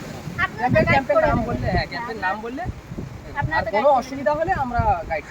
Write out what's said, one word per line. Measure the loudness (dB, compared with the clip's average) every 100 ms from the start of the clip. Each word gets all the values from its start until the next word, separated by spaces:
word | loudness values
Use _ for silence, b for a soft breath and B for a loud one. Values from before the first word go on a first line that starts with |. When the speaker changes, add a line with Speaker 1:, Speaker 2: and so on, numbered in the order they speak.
| -12 -12 -10 -4
Speaker 1:
আপনারা | -4 0 2
Speaker 2:
ক্যাম্পের, | 4 4
Speaker 1:
গাইড |
Speaker 2:
ক্যাম্পের | 4 4 4
Speaker 1:
করে | 4
Speaker 2:
নাম | 2
Speaker 1:
দেবেন। | 0
Speaker 2:
বললে, | -2 0
হ্যাঁ, | 0 0
ক্যাম্পের | -4 -6 -4
Speaker 1:
আপনারা | -4
Speaker 2:
নাম | -4 -6
বললে | -8 -8 -10 -10 -10 -10 -12 -8 -4
Speaker 1:
আপনারা | -2 0
Speaker 2:
আর |
Speaker 1:
তো | 0
Speaker 2:
কোনো | 4 6
Speaker 1:
গাইড |
করে | 4
Speaker 2:
অসুবিধা | 2 -2 0
Speaker 1:
দেবেন। | 0
Speaker 2:
হলে | 0 0
আমরা | 0 2 2 2 -2
গাইড | -6 -6